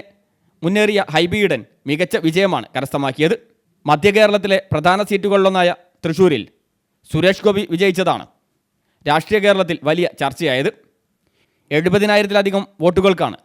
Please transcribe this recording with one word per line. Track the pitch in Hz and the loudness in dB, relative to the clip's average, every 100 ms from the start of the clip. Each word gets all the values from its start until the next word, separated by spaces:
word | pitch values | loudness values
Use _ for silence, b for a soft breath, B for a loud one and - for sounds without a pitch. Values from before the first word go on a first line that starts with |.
| - _ _ _ _ _ 160 | -4 _ _ _ _ _ -2
മുന്നേറിയ | 202 214 208 190 | 0 2 0 0
ഹൈബി | 156 175 208 202 | 0 0 0 0
ഈഡൻ | 135 104 _ - | -2 -6 _ -6
മികച്ച | 147 180 220 160 | -4 -2 -2 -2
വിജയമാണ് | 165 196 160 - 131 | 0 0 -2 -6 -8
കരസ്ഥമാക്കിയത്. | 135 151 139 131 156 220 _ _ _ _ 143 | -6 -4 -4 0 0 -2 _ _ _ _ 0
മധ്യ | 151 190 202 | 2 2 4
കേരളത്തിലെ | 208 208 190 190 - | 4 2 0 -2 -2
പ്രധാന | 156 160 190 208 | -2 0 0 0
സീറ്റുകളിലൊന്നായ | 202 202 196 190 190 175 - _ _ 170 | -2 0 2 2 2 0 -2 _ _ -6
തൃശ്ശൂരിൽ | 165 185 131 - _ _ _ _ _ _ | 2 2 2 -4 _ _ _ _ _ _
സുരേഷ് | 156 180 190 208 | -2 0 0 0
ഗോപി | 196 208 | 0 -2
വിജയിച്ചതാണ് | 165 196 175 175 120 - _ _ _ _ _ _ _ 147 | -2 -2 0 -2 -4 -6 _ _ _ _ _ _ _ -2
രാഷ്ട്രീയ | 151 - 208 202 | -2 0 0 2
കേരളത്തിൽ | 190 175 165 143 | 2 0 -4 -2
വലിയ | 170 170 - | -2 -2 -4
ചർച്ചയായത്. | 139 135 160 127 156 - _ _ _ _ _ _ _ _ - 147 | -6 -4 -4 -2 -2 -6 _ _ _ _ _ _ _ _ -6 -2
എഴുപതിനായിരത്തിലധികം | 175 202 208 208 208 208 202 196 196 - | 0 2 2 2 2 0 0 -2 -6 -2
വോട്ടുകൾക്കാണ് | 165 180 190 175 143 - | 0 2 2 2 -2 -6